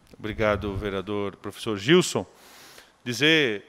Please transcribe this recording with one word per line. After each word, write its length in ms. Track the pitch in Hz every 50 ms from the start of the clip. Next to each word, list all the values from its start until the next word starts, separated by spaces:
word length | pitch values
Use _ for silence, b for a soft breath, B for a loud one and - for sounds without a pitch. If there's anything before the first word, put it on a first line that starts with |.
| _ - -
Obrigado, 580 | - - 104 101 104 110 107 104 98 101 104 98
vereador 600 | 95 104 101 95 98 90 104 104 101 101 98 92
professor 400 | - - 104 - - - 117 107
Gilson. 480 | 98 98 127 170 185 160 - - 117 92 - B B B B B B B B B B B B B B _
Dizer, 640 | 120 120 110 143 156 165 160 143 117 104 98 -